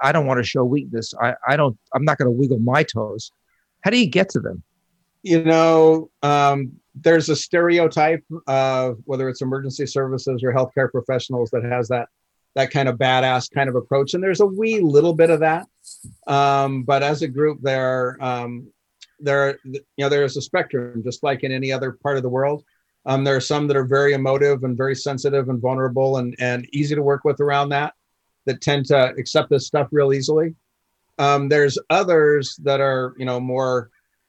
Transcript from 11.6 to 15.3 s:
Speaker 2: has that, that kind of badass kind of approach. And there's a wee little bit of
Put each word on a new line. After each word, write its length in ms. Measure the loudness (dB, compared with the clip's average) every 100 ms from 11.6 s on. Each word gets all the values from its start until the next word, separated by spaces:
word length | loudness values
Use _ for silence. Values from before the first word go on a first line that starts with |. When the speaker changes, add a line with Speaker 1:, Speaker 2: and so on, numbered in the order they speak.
Speaker 2:
has 240 | -4 -4 -2
that, 200 | -4 -6 _ _ _ _ -4
that 160 | -2
kind 180 | 0 -2
of 80 | 0
badass 540 | 2 2 2 0 -2
kind 180 | -4 -2
of 60 | -2
approach. 400 | -2 -2 0 -2
And 80 |
there's 160 | -2 2
a 60 | 0
wee 320 | 2 -2 2
little 340 | 4 4 4
bit 160 | 4
of 100 | 4